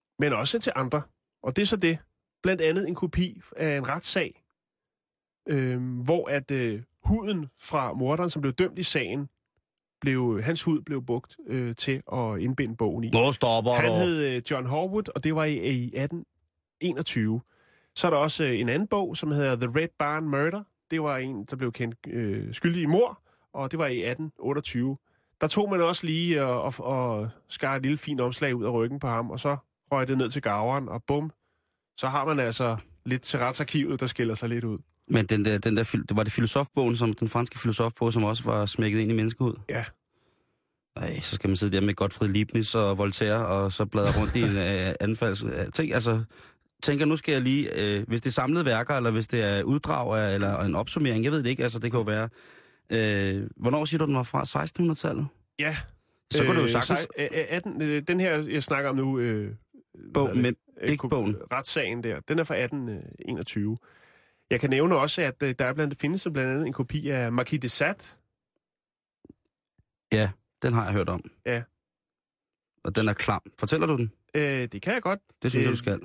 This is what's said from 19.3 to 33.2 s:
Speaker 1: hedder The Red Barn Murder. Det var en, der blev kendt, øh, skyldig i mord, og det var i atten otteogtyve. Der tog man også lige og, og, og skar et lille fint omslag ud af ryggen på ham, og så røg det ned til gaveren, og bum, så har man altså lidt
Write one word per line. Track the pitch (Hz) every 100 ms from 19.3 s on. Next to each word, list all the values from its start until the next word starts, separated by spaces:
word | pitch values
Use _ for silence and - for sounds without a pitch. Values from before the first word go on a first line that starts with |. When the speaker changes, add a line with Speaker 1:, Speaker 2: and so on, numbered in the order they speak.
Speaker 1:
hedder | 147 139 120
The | 123 139
Red | 165 -
Barn | 147 156 156
Murder. | 139 156 196 202 _ -
Det | 160
var | 151 131
en, | 131 117 110
der | 131
blev | 127
kendt, | - 117 113 -
øh, | 120 107 95 101
skyldig | 113 170 175
i | 151
mord, | 170 226 - _ _ _
og | 139 131
det | 160
var | 147
i | 127
atten | 101 123 156 -
otteogtyve. | 123 143 - 120 127 135 _ _ _ -
Der | 151
tog | - 202
man | 185
også | 170 175 165
lige | 160 175 151 135
og, | 123
og, | - 123
og | 127 131 123 107 110 - -
skar | - 135 135
et |
lille | 131 147
fint | - 135
omslag | 123 123 143 123
ud | 107
af |
ryggen | 120 113 139
på | 135
ham, | 117 120
og | 113
så | 143 143 - _ -
røg | 139 131
det | 131
ned | 120
til | 139
gaveren, | 117 104 113 139 131
og | 117
bum, | - 143 156 - _ _ _ _ _ -
så | 131
har | 139 139
man | 147
altså | 120 117 123 113 - - 123
lidt | 127